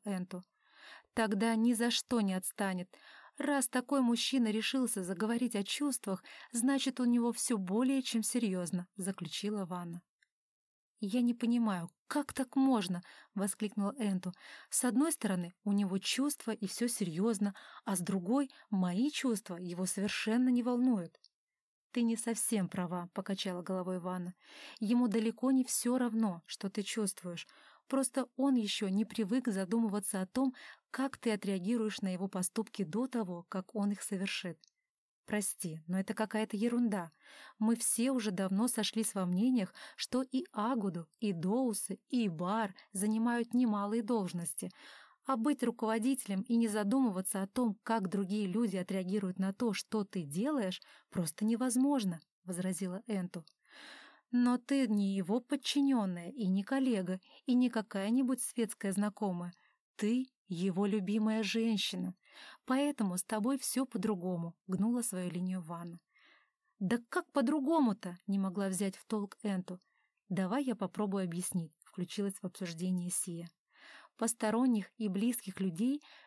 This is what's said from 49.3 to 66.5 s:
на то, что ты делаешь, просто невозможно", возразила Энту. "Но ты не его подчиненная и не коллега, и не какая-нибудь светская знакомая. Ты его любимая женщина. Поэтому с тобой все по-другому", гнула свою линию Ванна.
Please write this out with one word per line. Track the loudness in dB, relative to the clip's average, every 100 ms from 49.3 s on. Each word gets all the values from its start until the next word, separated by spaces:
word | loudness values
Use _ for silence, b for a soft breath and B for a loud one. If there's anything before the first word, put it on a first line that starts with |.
| -2
на | -2
то, | 0 -2
что | -2 -2 -2 -2
ты | -4
делаешь, | -4 -2 0 0 0 -4 B B B
просто | -4 -4 0
невозможно", | 0 2 2 2 4 4 2 -2 -8 _ -8
возразила | -4 -2 -2 -4 -6 -4
Энту. | -4 -4 -8 -14 _ B B B B B B _
"Но | 2 4 2
ты | 2 2 4
не | 4 2
его | 0 0 0
подчиненная | 0 -2 0 2 4 4 2 -2 -6
и | -2 2
не | 2
коллега, | 2 2 4 2 0 -4 B B 2
и | 4
не | 4
какая-нибудь | 2 -2 -2 2 2 2 0
светская | -2 -2 -2 -2 -2
знакомая. | 0 -2 -2 -2 -2 -6 b b b _ -4
Ты | 0 0 -2 _ -8
его | -2 0 2 2
любимая | 0 0 2 2 2
женщина. | 0 0 2 2 0 -4 -6 -8 B B B B -2
Поэтому | 2 2 0 0 -2
с |
тобой | -2 -2 0 0
все | 0 -2 -2
по-другому", | -2 0 0 -2 -4 -4 -10 -4
гнула | 0 2 0
свою | -2 -4 -4
линию | -4 -4 -4
Ванна. | -6 -10 -10 -14 _ b b b b